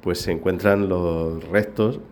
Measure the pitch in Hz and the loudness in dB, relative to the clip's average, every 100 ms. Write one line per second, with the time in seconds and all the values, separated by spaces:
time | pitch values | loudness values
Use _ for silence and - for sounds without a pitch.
0 | - 87 - 85 92 90 101 101 98 92 | -2 -4 -2 -2 0 0 4 4 2 0
1 | 87 82 82 82 78 95 104 - 110 120 | 0 0 -2 -6 0 0 0 0 -2 -2
2 | - | -12